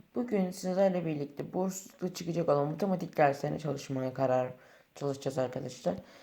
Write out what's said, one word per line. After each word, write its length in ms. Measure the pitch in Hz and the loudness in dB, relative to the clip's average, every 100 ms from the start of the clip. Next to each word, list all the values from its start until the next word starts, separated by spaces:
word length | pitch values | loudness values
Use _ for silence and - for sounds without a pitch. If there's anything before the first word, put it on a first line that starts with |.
| - | -8
Bugün 360 | - 240 202 185 | -4 0 2 0
sizlerle 560 | 185 185 185 196 180 165 | -2 -2 4 4 4 0
birlikte 460 | 151 - - 151 | -2 -4 -6 -4
burslu 640 | 180 190 185 - - 180 | -2 -2 -4 -12 -6 -6
çıkacak 340 | 180 170 165 165 | -4 -4 0 4
olan 180 | 143 147 | 4 2
matematik 500 | 160 202 185 - - | 0 0 0 -2 4
derslerine 420 | 147 139 151 151 | 4 4 -2 -2
çalışmaya 560 | 151 139 - 131 131 | -4 -6 -4 -4 -2
karar, 380 | 131 135 127 127 - - - _ | 0 2 4 2 -6 -20 -20 _
çalışacağız 440 | - 143 139 139 135 | -6 -4 -2 -2 0
arkadaşlar. 560 | 127 127 135 - 175 185 - - | -2 -2 -8 -4 -4 -4 -8 -20